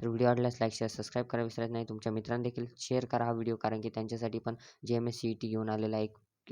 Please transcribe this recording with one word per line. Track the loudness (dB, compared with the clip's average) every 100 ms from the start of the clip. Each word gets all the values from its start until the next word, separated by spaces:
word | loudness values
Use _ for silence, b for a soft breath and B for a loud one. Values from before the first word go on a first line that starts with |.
तर | -2
व्हिडिओ | 4 6
आवडल्यास | 6 4 2
लाईक, | 0
शेअर, | 2 -2
सबस्क्राईब | -2 -4 -2 -2
करा | 0
विसरत | -2 -2 -2
नाही. | -2 -4
तुमच्या | -4 -2
मित्रांना | -2 0 -2
देखील | -2 -4 -6 -8
शेअर | -2 0
करा | 2 2
हा | 2
व्हिडिओ, | 0 0 0
कारण | 0 -2
की | -2
त्यांच्यासाठी | -4 -4 -2 -2 -2
पण | -4 -6 B B 0
जीएमएस | 0 0 0
सीईटी | -2 -2 -2
घेऊन | 0 0
आलेला | 0 2 2
एक, | 0 -4 _ _ -4